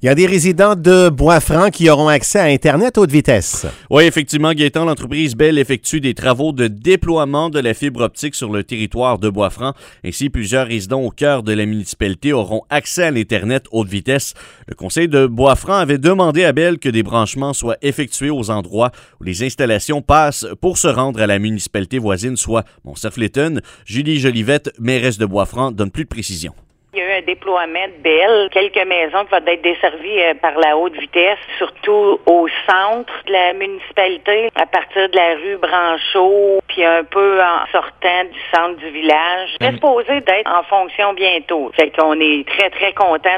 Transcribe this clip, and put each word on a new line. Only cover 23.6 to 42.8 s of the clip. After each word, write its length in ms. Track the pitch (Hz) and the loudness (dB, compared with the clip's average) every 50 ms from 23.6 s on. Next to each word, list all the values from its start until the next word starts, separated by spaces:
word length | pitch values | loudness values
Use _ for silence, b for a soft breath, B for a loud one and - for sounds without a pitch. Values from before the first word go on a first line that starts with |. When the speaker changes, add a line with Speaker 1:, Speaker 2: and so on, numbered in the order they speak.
| b b b b b | b b b b b
Speaker 2:
Julie 320 | - 101 123 147 151 160 | -8 -6 -4 -2 -2 -2
Jolivette, 540 | 147 127 135 120 113 107 110 147 147 - 143 - - | 0 0 0 0 0 0 0 0 -2 -2 -6 -12 -6
mairesse 380 | 113 120 131 127 117 127 113 | -4 -2 -2 0 0 -2 -2
de 80 | 101 110 | -2 -4
Boisfranc, 460 | 98 92 101 95 90 - 120 131 135 | -2 0 -2 -2 -2 -2 -4 -4 -4
donne 200 | 117 98 107 95 | -2 -4 -6 -4
plus 140 | _ 151 160 | _ -8 -10
de 40 | - | -8
précisions. 440 | - 117 104 - 98 82 78 78 - - _ _ _ _ _ _ | -10 -10 -10 -10 -10 -10 -12 -12 -14 -18 _ _ _ _ _ _
Speaker 3:
Il 60 | - | -8
y 40 | 202 180 | -6 -4
a 160 | 185 196 185 | -4 -4 -4
eu 20 | |
un 40 | 165 | -4
déploiement 600 | 170 180 180 - 196 185 180 170 165 160 175 190 | -6 -8 -6 -4 -4 -2 -2 -2 -4 -6 -8 -8
de 160 | 196 180 156 | -8 -12 -4
Bell, 480 | 139 160 156 160 180 214 233 214 202 190 | 0 2 4 4 4 4 4 2 2 2
quelques 360 | - 190 196 202 - 208 185 | 0 0 0 0 0 -2 -2
maisons 360 | 190 185 175 165 156 160 190 208 | 0 0 -2 -2 0 -2 -2 -2
qui 40 | 196 | 0
vont 160 | 196 180 156 | 0 0 0
être 160 | 170 175 170 | 0 -2 0
desservies, 600 | - 175 170 - - 170 151 160 151 190 214 202 175 | 0 -2 -2 0 -2 -2 -2 -4 -10 -6 -2 0 0
euh, 80 | 165 156 139 | 0 0 0
par 160 | - 160 143 | -2 -2 0
la 180 | 151 156 151 151 | 2 2 2 2
haute 180 | 156 170 180 160 | 2 0 -2 -4
vitesse, 440 | - - - - 175 175 190 208 202 - - - - | -8 -14 -4 0 2 2 2 0 -2 -8 -14 -6 -6
surtout 580 | 185 175 - - - 214 208 208 202 202 202 - - | -6 -6 -8 -6 -2 0 2 4 4 4 2 2 2
au 220 | - 170 170 170 160 - - - | 4 4 4 4 0 -4 -4 0
centre 480 | - 190 185 190 208 226 240 240 - - - - | 2 2 2 2 0 -2 -4 -6 -12 -14 -14 -6
de 40 | - | -2
la 220 | 196 185 180 175 180 | 0 2 2 2 0
municipalité, 960 | 196 196 196 196 190 - - - - 190 185 180 165 - - 208 214 226 226 _ | -2 -8 -8 -8 -12 -14 -6 -2 0 0 0 -2 -4 -2 0 0 0 0 -2 _
à 100 | - - | -4 -6
partir 420 | - - 180 170 - - 196 190 | -2 -2 -2 -2 -2 -2 -2 -2
de 80 | 190 185 | 2 2
la 200 | 190 175 170 165 | 2 2 2 0
rue 220 | 147 160 196 202 185 | -2 -4 -8 -6 -4
Branchot, 1000 | 180 170 180 180 175 170 165 156 - - - 196 185 190 202 202 202 202 196 196 - | -4 -2 0 0 0 0 -2 -2 -4 -2 0 2 2 4 4 4 4 2 2 0 -2
puis 160 | - - 190 175 | -4 -4 0 2
un 200 | 165 165 165 160 | 2 2 2 0
peu 360 | - - 196 202 202 196 190 185 | -2 -2 0 2 2 4 2 2
en 260 | 175 170 175 - - | 2 2 -2 -2 -2
sortant 520 | - 180 - - - _ - 185 175 180 185 | -2 -4 -4 -4 -14 _ -2 -2 0 -2 -4
du 160 | 180 165 - - - | -6 -8 -14 -8 0
centre 280 | - 170 170 175 180 156 | 0 0 0 0 -4 -8
du 100 | 151 160 | -12 -12
village. 600 | 143 151 160 160 151 151 160 175 180 185 185 - - - | -10 -4 0 2 2 2 2 0 -2 -4 -6 -10 -8 -4
C'est 80 | - 254 | -4 -4
Speaker 2:
Mhm. 60 | 254 | -2
Speaker 3:
supposé 460 | 233 - 294 262 240 226 - 277 285 | 0 2 2 2 2 0 -2 -4 -2
d'être 280 | - - 185 202 220 - | 0 0 0 0 0 0
en 140 | - 175 170 | 0 -2 0
fonction 500 | - 202 196 185 175 - - 208 202 196 | 0 0 0 0 -2 -2 -2 -2 -2 -2
bientôt. 560 | 180 196 185 180 165 147 - 175 160 135 120 - | 0 -2 0 0 -2 -4 -4 -4 -4 -4 -4 0
Fait 160 | - 156 147 - | 0 0 2 2
qu'on 240 | - 160 156 156 156 | 2 2 2 2 2
est 240 | 156 151 151 143 139 | 2 0 0 0 -2
très, 240 | - - - 196 185 | -6 -6 -4 -6 -6
très 220 | - - | -4 -4